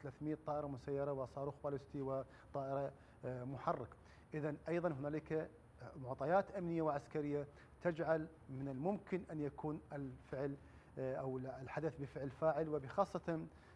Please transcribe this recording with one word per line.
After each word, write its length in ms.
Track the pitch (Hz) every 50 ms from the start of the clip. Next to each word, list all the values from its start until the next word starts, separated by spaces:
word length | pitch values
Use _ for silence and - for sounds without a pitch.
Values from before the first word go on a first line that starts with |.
ثلاثمائة 360 | - 139 123 - 147 151 156 151 - 151
طائرة 200 | 147 147 147 143
مسيرة 440 | 139 123 - - 143 139 139 143
وصاروخ 440 | 143 135 131 120 - 143 139 147 139 - -
بالستي 380 | 147 139 131 135 - - 143
وطائرة، 880 | 135 135 135 135 135 - - - - - - 143 135 135 135 139 139 139 139 - - - - - -
آه، 180 | 127 127 123 123
محرك. 460 | 131 139 123 - 165 170 - 120 - - - - - - - - - -
إذن 240 | 156 143 151 147 139 - -
أيضا 220 | 170 175 165 175
هنالك 600 | 151 131 143 147 151 156 147 - 156 156 160 - - - - - - - 120 - - 156 131
معطيات 480 | 123 131 - 135 147 175 196 190 196
أمنية 300 | - 202 175 170 165 165
وعسكرية 680 | 160 156 147 143 - - - 156 147 147 143 143 143 - - - - - - - -
تجعل 440 | 175 165 156 165 147 160 160 156 165 - - - -
من 180 | 135 131 135 139
الممكن 540 | 135 127 147 185 208 175 - - 196 180 208 -
أن 100 | 170 156
يكون 400 | 147 143 139 - - 151 151 160 - - 151
الفعل، 600 | 143 139 135 127 131 - - - 131 143 143 139 143 - - - - - - - -
آه، 160 | 131 131 131
أو 220 | 151 139 135 131 131
الحدث 600 | 127 131 127 131 135 120 - 156 151 160 - -
بفعل 300 | 139 131 - 147 135 139
فاعل، 400 | 123 - 160 160 147 147 165 156
وبخاصة 760 | 151 147 135 131 - - 196 - - 175 - - 165 160 165 160 - - - - -